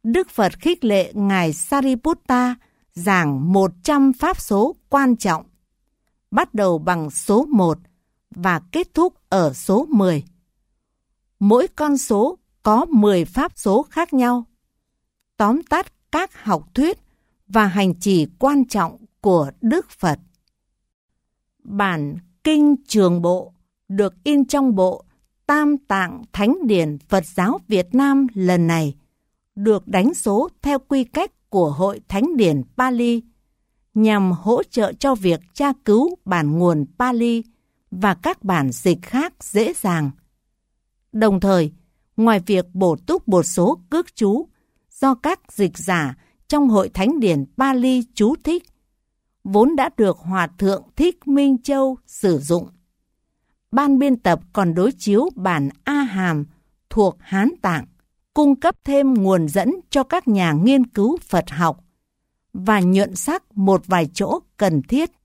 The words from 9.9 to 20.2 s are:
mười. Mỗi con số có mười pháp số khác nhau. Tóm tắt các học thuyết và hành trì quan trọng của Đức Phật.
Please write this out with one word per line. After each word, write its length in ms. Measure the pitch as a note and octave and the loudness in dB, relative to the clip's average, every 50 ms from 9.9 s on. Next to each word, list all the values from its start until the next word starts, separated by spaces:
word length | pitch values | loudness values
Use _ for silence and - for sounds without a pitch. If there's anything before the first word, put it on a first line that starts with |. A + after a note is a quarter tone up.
mười. 340 | D#4 G#3 F#3+ F#3 E3 C#3+ - - _ _ _ _ _ _ _ _ _ _ _ _ _ _ _ _ _ _ _ _ _ _ | 0 2 2 2 0 -2 -6 -10 _ _ _ _ _ _ _ _ _ _ _ _ _ _ _ _ _ _ _ _ _ _
Mỗi 300 | G3 G3+ A3 B3 F4 F#4+ | 2 2 4 4 2 -2
con 300 | _ - D4+ D4 C#4+ C4 | _ -4 -2 -2 -2 -2
số 400 | - - A3+ G3+ A3+ D4+ F#4 _ _ _ _ _ | -2 -2 0 0 0 -2 -4 _ _ _ _ _
có 220 | _ G#3+ G#3+ A#3 - | _ 2 2 2 2
mười 400 | E4+ D#4+ A3 G#3 G#3 G3 F3 D#3+ | 2 2 4 4 4 2 2 -2
pháp 280 | - - A#3+ D4 F4 _ | -2 -4 -4 -4 -4 _
số 260 | - - G#3 F#3+ A#3+ | -6 -2 0 0 0
khác 320 | D4+ _ - D#4 E4+ E4 D4 | -2 _ -4 -6 -4 -2 0
nhau. 300 | C4 B3 A#3+ B3 B3 A#3 _ _ _ _ _ _ _ _ _ _ _ _ _ _ _ _ _ _ | 0 0 0 0 -2 -6 _ _ _ _ _ _ _ _ _ _ _ _ _ _ _ _ _ _
Tóm 260 | _ G#3+ G#3 A#3+ D#4+ | _ 0 0 0 -2
tắt 300 | E4+ _ D4 E4+ F#4+ - _ _ _ _ | -2 _ -4 -4 -4 -8 _ _ _ _
các 320 | - D#4 F#4 F#4+ _ - - | -4 -4 -4 -6 _ -12 -4
học 300 | A3 F#3 D3+ D3 _ _ | -4 -4 -4 -4 _ _
thuyết 240 | B3 C#4 E4+ G#4 _ _ _ _ _ _ _ _ _ _ | -2 -2 -2 -2 _ _ _ _ _ _ _ _ _ _
và 200 | _ F#3+ A3 A3 | _ 0 2 2
hành 340 | G3 E3+ G#3 G3 F#3 E3+ - | 2 0 0 0 0 -2 -2
trì 260 | - G3+ F#3+ E3+ D3+ C#3 - _ | 0 0 2 2 0 -2 -4 _
quan 260 | - C4+ D4 C#4+ B3+ | -2 0 2 2 0
trọng 400 | - - G#3 E3+ D#3+ - - - _ _ _ | 0 -2 -4 -4 -4 -6 -16 -20 _ _ _
của 300 | - G3+ F3+ E3 C#3+ C#3 - _ | 0 2 2 2 0 -2 -8 _
Đức 300 | - A3 C#4 F#4 - _ | -2 -2 -2 -2 -4 _
Phật. 280 | - _ - E3+ D3 - | -12 _ -4 -4 -4 -4